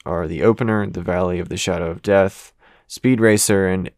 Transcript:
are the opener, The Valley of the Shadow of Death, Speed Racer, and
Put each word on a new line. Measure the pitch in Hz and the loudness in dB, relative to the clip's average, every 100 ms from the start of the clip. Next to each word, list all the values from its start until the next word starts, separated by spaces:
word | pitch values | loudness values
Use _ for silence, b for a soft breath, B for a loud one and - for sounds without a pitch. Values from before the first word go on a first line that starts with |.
are | - 85 85 | -8 -6 -6
the | 80 | 0
opener, | 101 107 117 107 98 | 0 2 -2 -2 -4
The | 90 | -6
Valley | 87 90 92 90 | -4 -2 -2 -4
of | - | -6
the | 90 | -6
Shadow | - 87 85 | -4 -4 -4
of | 82 | -6
Death, | 104 98 95 - - _ b b b | 2 4 4 -2 -18 _ b b b
Speed | - 127 123 | -2 0 4
Racer, | 113 104 - 98 95 | 4 4 2 2 2
and | 92 92 | -2 -4